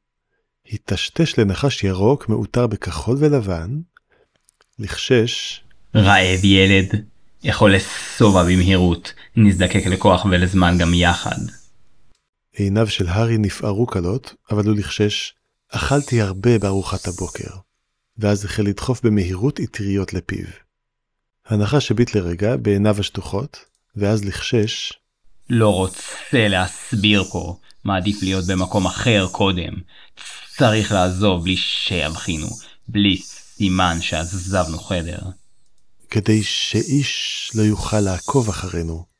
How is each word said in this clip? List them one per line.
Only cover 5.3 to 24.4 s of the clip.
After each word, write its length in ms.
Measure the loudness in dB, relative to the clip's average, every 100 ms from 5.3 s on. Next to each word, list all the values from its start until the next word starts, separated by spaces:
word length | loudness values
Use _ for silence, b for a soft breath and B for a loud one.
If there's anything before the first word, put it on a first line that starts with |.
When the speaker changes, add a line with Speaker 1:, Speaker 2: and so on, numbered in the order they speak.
| -2 -8 -12 -18 -20 0
Speaker 2:
רעב 500 | 4 6 6 4 2
ילד, 420 | 6 6 6 6 4 -2 -6 _ -20 -10
יכול 320 | -6 2 4
לשובע 680 | 4 0 -10 -12 2 6 6
במהירות, 720 | 4 4 4 4 4 2 -4 -18 B 4
נזדקק 500 | 4 6 2 2 0
לכוח 380 | 2 4 4
ולזמן 540 | 4 2 2 4 4 4
גם 160 | 4
יחד. 440 | 4 2 0 -2 -6 -8 -12 -20 -20 -20 -20 -20 _ _ _ _ -4
Speaker 1:
עיניו 300 | 0 2 0
של 200 | 0 -2
הארי 300 | 0 2 2
נפערו 480 | 0 -2 -4 -2 -2
קלות, 480 | -2 -2 -4 -6 -20 _
אבל 160 | 0 2
הוא 100 | 0
לחשש, 580 | -2 -2 -2 -2 -8 -14 _ _ _
אכלתי 500 | -6 0 0 0 0
הרבה 380 | 0 0 2 2
בארוחת 500 | 2 -2 -4 -6 -6
הבוקר, 420 | -6 -8 -8 -14 -14 -20 _ _ _ _ -4
ואז 260 | 0 0
החל 180 | -2 -2
לדחוף 380 | -2 -2 -4 0
במהירות 560 | 2 2 0 -2 -4 -4
אטריות 540 | -8 -6 -4 -2 -2
לפיו. 320 | -6 -6 -8 -10 -14 _ _ _ _ _ _ _ _ _
הנחש 440 | 0 2 0 0
הביט 240 | 0 2
לרגע 420 | 0 -2 -2 -2 -2
בעיניו 440 | 0 2 2 0
השטוחות, 580 | -2 -6 -8 -8 -8 -14 -20 _ _ -4
ואז 280 | 0 0
לחשש, 680 | -2 -8